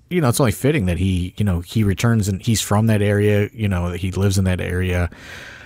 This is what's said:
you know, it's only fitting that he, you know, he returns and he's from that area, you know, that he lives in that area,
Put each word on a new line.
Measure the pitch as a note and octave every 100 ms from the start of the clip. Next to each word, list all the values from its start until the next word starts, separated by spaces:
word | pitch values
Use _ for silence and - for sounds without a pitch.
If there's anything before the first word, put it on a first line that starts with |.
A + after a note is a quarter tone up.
| -
you | F3
know, | C3
it's | A2+
only | B2+
fitting | - - D#3+ F#2
that | E2+
he, | F#2+ F#2 F2+ -
you | G#2
know, | F2
he | E2+ A2+ G2+
returns | F2 A#2 A2+ G2
and | F#2+
he's | - G#2+
from | - G#2 A2+
that | G#2+
area, | G2+ G#2 G#2 G#2 G#2
you | A#2 G#2
know, | F2+ F2
that | F2
he | F#2
lives | F2+ G2+ G2
in |
that | F#2 F2+
area, | F2+ F2+ F#2 F2+ F2 - - - - -